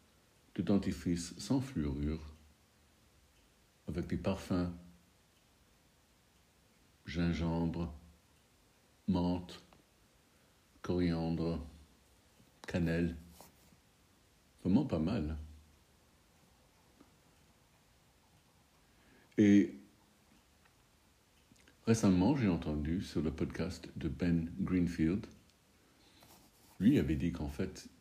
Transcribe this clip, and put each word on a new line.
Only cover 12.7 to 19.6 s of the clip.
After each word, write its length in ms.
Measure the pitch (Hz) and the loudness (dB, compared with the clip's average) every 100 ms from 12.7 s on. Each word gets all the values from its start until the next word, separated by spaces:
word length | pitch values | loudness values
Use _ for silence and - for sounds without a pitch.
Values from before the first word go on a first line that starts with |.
| 92 82 85 85 82 - - - - - - _ _ _ _ _ _ _ _ | -2 0 2 0 -2 -12 -20 -20 -20 -20 -20 _ _ _ _ _ _ _ _
Vraiment 220 | 90 113 - | 2 2 2
pas 140 | 82 | 0
mal. 360 | 80 110 76 76 - - - _ _ _ _ _ _ _ _ _ _ _ _ _ - _ _ _ _ _ _ _ _ _ _ _ _ _ _ _ _ _ _ _ - - - - | 0 -2 -4 -6 -10 -20 -20 _ _ _ _ _ _ _ _ _ _ _ _ _ -20 _ _ _ _ _ _ _ _ _ _ _ _ _ _ _ _ _ _ _ -20 -20 -4 4
Et 400 | 104 101 | 8 8